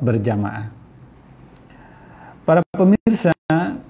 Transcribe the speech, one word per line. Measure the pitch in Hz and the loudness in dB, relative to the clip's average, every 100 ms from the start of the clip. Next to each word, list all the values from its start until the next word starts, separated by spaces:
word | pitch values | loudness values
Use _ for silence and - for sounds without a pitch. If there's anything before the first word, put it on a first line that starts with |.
| 120 | -2
berjamaah. | 113 107 104 104 110 110 - - - - - - - - - - - - - - - - - - | 0 0 -2 -4 -8 -12 -16 -20 -20 -20 -20 -20 -20 -20 -20 -20 -20 -20 -20 -20 -20 -20 -8 0
Para | 165 - - | 0 0 0
pemirsa, | 190 208 - 220 170 - - 160 180 - - | 2 2 2 0 0 -2 -2 -2 -2 -8 -14